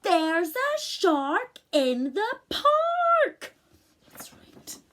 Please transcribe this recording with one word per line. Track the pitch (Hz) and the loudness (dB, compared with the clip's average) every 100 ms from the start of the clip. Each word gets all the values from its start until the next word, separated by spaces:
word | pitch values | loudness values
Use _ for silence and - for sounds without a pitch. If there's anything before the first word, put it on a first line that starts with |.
There's | - 339 320 330 339 | 4 2 2 0 -2
a | 480 554 605 | -2 -2 -4
shark | - - 381 302 277 349 508 - _ | -6 -2 0 2 0 -4 -4 -16 _
in | 302 262 247 262 | 0 0 0 -4
the | 359 427 539 _ | -4 -4 -6 _
park! | - 571 605 659 698 698 679 571 - - _ _ _ _ _ _ | 0 2 2 2 0 2 4 2 -2 -18 _ _ _ _ _ _
That's | - - | -20 -20
right. | - - - - - _ | -20 -20 -20 -20 -20 _